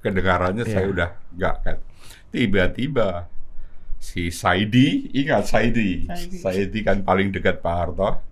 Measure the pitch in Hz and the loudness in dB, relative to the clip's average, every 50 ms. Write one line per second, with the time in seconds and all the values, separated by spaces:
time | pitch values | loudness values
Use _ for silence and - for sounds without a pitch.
0 | - 110 98 92 87 95 90 87 90 90 92 113 120 110 107 98 95 98 95 87 | -2 -2 -2 0 2 2 2 2 2 0 0 -2 -2 -2 0 0 0 0 0 0
1 | 85 85 - - - - - 87 92 87 - - - - 90 - - - - - | -2 -2 -4 -8 -10 -10 -6 -2 0 0 0 2 2 2 2 2 -2 -6 -10 -16
2 | - - - - - - - 160 127 107 98 101 92 - - - 117 147 151 127 | -16 -18 -18 -18 -20 -8 -2 0 2 2 4 4 4 2 2 0 -4 -2 0 2
3 | 110 98 87 87 90 - - - - - - - - - - - - - - - | 0 0 0 -4 -8 -6 -4 -4 -4 -2 -2 -4 -4 -4 -6 -10 -2 -2 -2 -2
4 | - - - 90 87 87 85 - - 95 87 92 107 107 101 123 131 151 - - | -2 -4 -4 -4 -4 -4 -4 0 0 2 2 2 2 4 6 6 6 6 4 -2
5 | - - - 127 139 135 139 110 101 - - 110 113 117 113 120 107 95 87 80 | -4 -2 -2 -2 0 2 0 0 2 2 2 4 4 4 2 2 2 0 0 0
6 | 82 85 87 87 87 90 - 185 - 98 92 95 98 92 95 110 104 107 101 104 | -2 -2 -2 -6 -6 -6 -8 -6 -4 -4 -2 -2 -2 -2 -4 -4 0 0 0 0
7 | 95 95 92 95 98 98 95 95 90 98 92 90 - 87 85 87 87 82 80 82 | 2 0 2 2 2 0 -2 -2 0 -2 -2 0 -2 -4 -2 -2 -2 -4 -2 -2
8 | 95 107 - - - - | 0 2 2 2 0 0